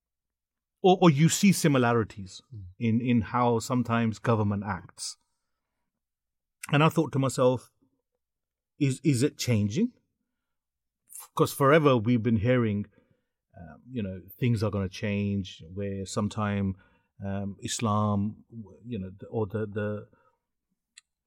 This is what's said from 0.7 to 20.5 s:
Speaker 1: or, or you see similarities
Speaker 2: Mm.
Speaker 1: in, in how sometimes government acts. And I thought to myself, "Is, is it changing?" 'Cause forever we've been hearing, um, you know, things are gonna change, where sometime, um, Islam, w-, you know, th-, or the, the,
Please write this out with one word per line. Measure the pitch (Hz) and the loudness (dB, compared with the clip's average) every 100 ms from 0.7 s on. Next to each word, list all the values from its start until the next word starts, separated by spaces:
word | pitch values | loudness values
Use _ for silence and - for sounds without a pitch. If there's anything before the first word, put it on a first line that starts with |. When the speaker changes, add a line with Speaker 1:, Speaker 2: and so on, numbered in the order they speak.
| - | 0
Speaker 1:
or, | 190 185 | 4 6
or | 180 | 6
you | 139 160 | 6 4
see | - 202 | 4 4
similarities | 170 160 135 123 117 107 - 92 - _ | 4 2 4 4 2 0 -8 -16 -18 _
Speaker 2:
Mm. | 110 92 - | -18 -18 -4
Speaker 1:
in, | 117 113 | 0 0
in | 123 120 | 2 2
how | - 123 123 113 | 2 0 2 0
sometimes | - 123 117 117 113 104 | -2 -2 0 0 0 -2
government | - 110 104 101 101 | 0 0 0 -2 -6
acts. | 90 - - - - _ _ _ _ _ _ _ _ _ _ _ _ _ - - | -8 -10 -14 -14 -14 _ _ _ _ _ _ _ _ _ _ _ _ _ -18 -2
And | 147 | 2
I | 160 | 2
thought | - 143 | 2 -2
to | 135 | -2
myself, | 135 - 127 127 - _ _ _ _ _ _ _ _ _ _ - | -2 2 2 2 -6 _ _ _ _ _ _ _ _ _ _ -4
"Is, | 139 127 | -2 0
is | 160 120 | 0 2
it | 143 - | 0 -2
changing?" | - 110 104 127 247 _ _ _ _ _ _ _ _ _ _ _ _ - - - | 0 0 2 0 -2 _ _ _ _ _ _ _ _ _ _ _ _ -20 -10 -2
'Cause | 143 | -2
forever | - 139 160 143 127 | 2 4 6 6 4
we've | 107 120 | 2 0
been | 117 113 | 2 0
hearing, | 117 127 113 104 101 _ _ _ _ _ _ - | 2 2 2 -2 -6 _ _ _ _ _ _ -20
um, | 82 - 117 | -20 -20 -12
you | 127 | -8
know, | 98 95 92 - | -8 -8 -14 -4
things | 123 110 | -2 0
are | 107 | 0
gonna | 101 92 | -2 -4
change, | - 107 101 101 101 95 - - | -4 -4 -2 -2 -4 -6 -14 -14
where | 95 101 98 95 | -8 -8 -6 -6
sometime, | 113 104 - 104 101 95 95 _ _ _ - 98 | -4 -4 -2 -2 -2 -2 -6 _ _ _ -12 -8
um, | 98 98 98 | -6 -8 -10
Islam, | 117 - 113 104 104 101 104 - _ | -10 -6 -2 0 0 0 -2 -6 _
w-, | 113 95 95 113 | -18 -18 -18 -12
you | 113 | -10
know, | 92 | -10
th-, | 98 - | -14 -10
or | 117 104 | -6 -6
the, | 110 107 | -6 -6
the, | 104 104 104 - _ _ _ _ | -6 -6 -8 -12 _ _ _ _